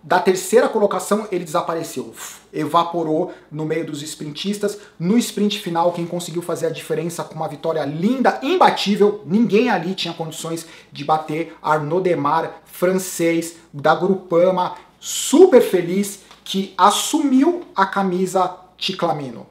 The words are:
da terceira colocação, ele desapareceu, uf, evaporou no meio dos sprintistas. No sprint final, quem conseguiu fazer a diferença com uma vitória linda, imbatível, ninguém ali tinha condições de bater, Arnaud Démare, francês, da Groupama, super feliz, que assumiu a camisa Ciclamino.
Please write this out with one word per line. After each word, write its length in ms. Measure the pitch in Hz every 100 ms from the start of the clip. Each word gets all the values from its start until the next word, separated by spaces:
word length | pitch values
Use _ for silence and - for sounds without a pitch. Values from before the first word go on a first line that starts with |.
da 180 | 156 175
terceira 500 | 185 185 - 226 269
colocação, 580 | 220 202 185 - 208 214
ele 120 | 175
desapareceu, 640 | 170 170 165 165 - - 113
uf, 340 | - - - _
evaporou 800 | - 151 165 175 175 160 156 180 - -
no 140 | 151 156
meio 200 | 160 156
dos 160 | 147
sprintistas. 760 | 143 - 156 143 196 202 202 - - _
No 200 | 170 233
sprint 420 | - - 208 -
final, 320 | - 165 170
quem 160 | 170 170
conseguiu 340 | 175 170 165
fazer 260 | 170 156 160
a 40 |
diferença 540 | 151 - 156 165 165 151
com 100 | 156
uma 120 | 156
vitória 360 | 147 165 156
linda, 560 | 143 156 196 262 226 -
imbatível, 800 | 269 359 226 175 196 202 202 202 143
ninguém 440 | 196 226 202 247
ali 240 | 196 165
tinha 200 | 190 170
condições 520 | 165 160 156 165 165 - - -
de 100 | 135
bater, 540 | 147 156 156 151 165 -
Arnaud 420 | - 156 147 175
Démare, 480 | 180 160 143 160 160 -
francês, 920 | _ - 180 190 190 - 165 165 165 - _
da 200 | 147 147
Groupama, 840 | 165 180 190 - 170 180 185 180 - - _
super 640 | - - - 294 381 262
feliz, 600 | - 185 165 185 202 - - -
que 300 | - 196 190 -
assumiu 880 | 190 - - 311 285 254 302 349 - -
a 100 | 196
camisa 680 | 196 190 180 185 185 180 - - _
Ciclamino. 640 | - 190 170 151 135 120 127